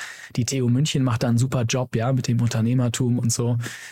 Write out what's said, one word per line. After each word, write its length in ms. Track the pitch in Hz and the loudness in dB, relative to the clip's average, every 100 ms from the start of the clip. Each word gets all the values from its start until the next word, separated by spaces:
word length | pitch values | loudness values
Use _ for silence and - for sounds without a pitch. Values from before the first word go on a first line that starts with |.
| - - - - | -16 -16 -8 -4
die 100 | 113 | -2
T 160 | 135 | 0
U 80 | 120 | 2
München 340 | 123 151 147 | 2 2 2
macht 200 | 127 117 | 0 2
da 40 | 127 | 2
einen 120 | 117 | 2
super 240 | 135 135 | 2 0
Job, 320 | 117 131 131 113 | 0 -2 -2 0
ja, 180 | 120 | 0
mit 140 | 127 120 | 0 0
dem 120 | 120 | 0
Unternehmertum 800 | 117 113 113 127 123 120 123 120 | 0 0 2 2 0 0 0 2
und 140 | 120 | 0
so. 260 | - 120 120 117 - - | 0 0 -2 -4 -12 -18